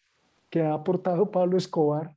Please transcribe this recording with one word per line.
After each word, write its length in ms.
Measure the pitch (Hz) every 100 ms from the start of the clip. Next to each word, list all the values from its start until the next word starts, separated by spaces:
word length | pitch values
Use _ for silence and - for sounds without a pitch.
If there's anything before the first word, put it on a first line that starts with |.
| _ _ _ _ -
que 120 | 165
ha 120 | 156
aportado 560 | 151 165 180 185 170 208
Pablo 260 | 180 180 185
Escobar? 580 | 180 175 147 151 160